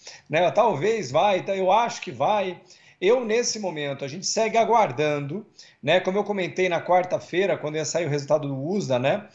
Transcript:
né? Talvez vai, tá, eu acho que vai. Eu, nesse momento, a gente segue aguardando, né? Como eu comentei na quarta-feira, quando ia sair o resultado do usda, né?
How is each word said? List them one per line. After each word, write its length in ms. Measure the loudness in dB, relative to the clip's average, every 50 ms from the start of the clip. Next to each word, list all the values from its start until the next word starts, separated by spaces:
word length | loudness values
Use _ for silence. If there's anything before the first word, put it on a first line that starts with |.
| -20 -20 -20 -18 _ -2
né? 180 | 0 2 2 2
Talvez 580 | 4 4 4 4 2 0 0 0 0 0 -2 0
vai, 320 | 0 2 2 4 2 0
tá, 140 | -2 -2 -2
eu 160 | 0 2 4
acho 280 | 4 4 2 0 -4 -8
que 120 | -10 -10
vai. 480 | -4 -2 0 2 2 0 -2 -4 -6 -12 -16 _ -20 _ _ -20 _ 0
Eu, 240 | 2 4 4 4 2
nesse 340 | 0 0 0 0 -2 -4 -4
momento, 460 | -6 -6 -4 -4 -6 -6 -6 -6 -8
a 40 | -8
gente 160 | -8 -8 -6
segue 320 | -4 0 0 0 2 2
aguardando, 880 | 2 2 4 4 4 4 2 2 0 0 0 0 -2 -4 -6 -8 -10 -10 _ _ -20 -20 -20 _ -6
né? 160 | 0 2 2 2
Como 180 | 2 2 -2
eu 60 | -2
comentei 460 | -2 -2 -2 -4 -4 -4 -2 0 0 0
na 120 | 0 -2
quarta-feira, 800 | 2 2 2 2 2 2 -4 -6 -4 -4 -2 0 0 0 0 -2
quando 160 | -4 -6 -4
ia 100 | -4 -4
sair 220 | -2 -2 -2 -2
o 20 | 0
resultado 380 | -2 -2 0 0 0 0 0
do 100 | -2 -6
usda, 400 | -6 -4 -2 -2 -2 0 0 0
né? 300 | 0 2 0 0 -2 -4 -12